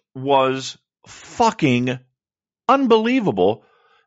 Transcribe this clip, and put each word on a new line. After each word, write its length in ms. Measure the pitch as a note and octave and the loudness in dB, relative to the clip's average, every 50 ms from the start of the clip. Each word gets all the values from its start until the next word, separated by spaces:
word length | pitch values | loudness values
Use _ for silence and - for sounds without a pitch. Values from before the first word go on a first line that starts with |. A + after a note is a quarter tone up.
| _ _ - | _ _ -16
was 640 | C3 C3 C#3 C#3 C3+ C3 C3 C3 C3 B2+ - - _ _ _ _ _ _ - | -10 -4 0 2 2 2 2 -2 -4 -8 -12 -16 _ _ _ _ _ _ -20
fucking 920 | - - - - - - A#3+ A3+ G#3 - D#3+ C3+ B2 A#2+ B2 B2+ B2 B2+ _ _ _ _ _ _ _ _ _ _ _ _ _ - | -20 -20 -20 -12 -4 -2 -2 -2 -2 0 -2 0 0 0 -2 -4 -6 -10 _ _ _ _ _ _ _ _ _ _ _ _ _ 0
unbelievable, 960 | C4 C#4 C#4 A3 A#3 A3 A3 A#3 B3+ C4 G#3 E3+ A2 G2 F2+ G2 A2 - _ _ _ _ _ _ _ _ _ | 0 0 2 2 2 2 2 0 -2 0 0 -2 0 2 2 0 0 -2 _ _ _ _ _ _ _ _ _